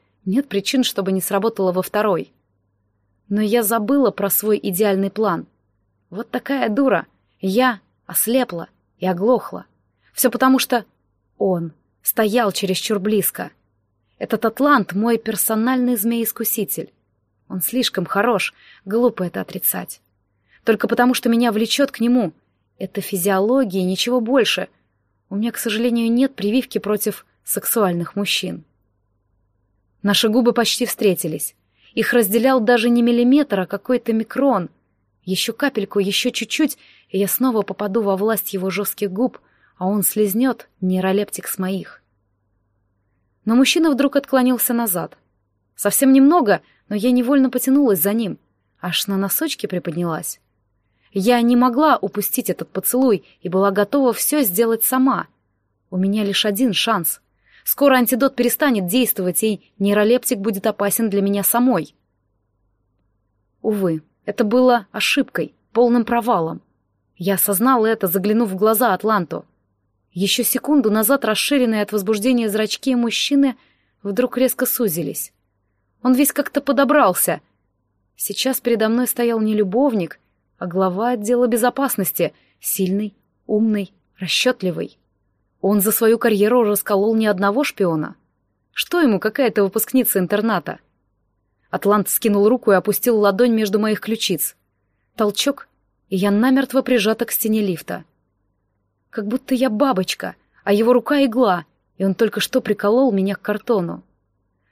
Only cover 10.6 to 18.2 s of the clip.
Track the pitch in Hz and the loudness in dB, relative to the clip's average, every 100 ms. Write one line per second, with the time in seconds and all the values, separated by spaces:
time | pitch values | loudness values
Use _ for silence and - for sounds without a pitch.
10.6 | - 240 196 _ _ _ _ _ 202 180 | 2 -4 -4 _ _ _ _ _ -2 -2
11.6 | 165 - _ _ - - 220 226 220 180 | -4 -12 _ _ -6 0 2 2 0 -2
12.6 | 180 185 - 208 196 214 - - - _ | -2 -4 -2 -2 0 0 0 -6 -12 _
13.6 | _ _ _ _ _ _ - 214 233 220 | _ _ _ _ _ _ -6 -2 -2 0
14.6 | 277 277 190 185 226 226 226 208 - 220 | 2 2 2 -2 0 0 -2 -4 -2 0
15.6 | 233 262 247 240 214 233 220 - 220 - | 0 0 0 0 -2 -2 -4 -4 -6 -4
16.6 | 202 - - _ _ _ _ _ _ 190 | -4 -6 -10 _ _ _ _ _ _ -8
17.6 | - 247 240 - 175 196 | -4 -2 -2 -4 -4 -2